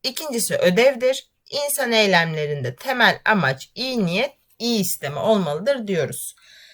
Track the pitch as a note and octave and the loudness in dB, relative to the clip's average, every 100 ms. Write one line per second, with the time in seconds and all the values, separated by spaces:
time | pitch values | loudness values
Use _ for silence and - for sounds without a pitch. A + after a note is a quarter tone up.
0 | - B3 D#4 A#3 - E3+ F3 F#3 C4 B3+ | -6 -6 -6 -4 -2 2 2 4 4 4
1 | B3+ C4 _ _ _ - D4 - B3 A3+ | 0 -2 _ _ _ -6 -4 -2 0 2
2 | G3+ F3 E3 D#3 D3 D3 A#2+ - C4+ B3 | 4 4 2 -2 -4 -4 -6 -6 -6 2
3 | G#3+ - - G#3+ C#3 C3 - - C4 B3 | 4 4 0 2 2 -2 -10 -8 -4 -2
4 | F3 F3+ C#4 _ _ _ A#3 A3+ F#3 - | 0 0 -2 _ _ _ -2 0 0 -4
5 | C#3+ D3 G#3+ G#3+ E3 D3+ A3+ C#4 G#3 F3 | -6 -2 2 2 2 -2 -2 -2 -2 -2
6 | B2 B2+ - - _ - - | -2 -6 -12 -16 _ -20 -20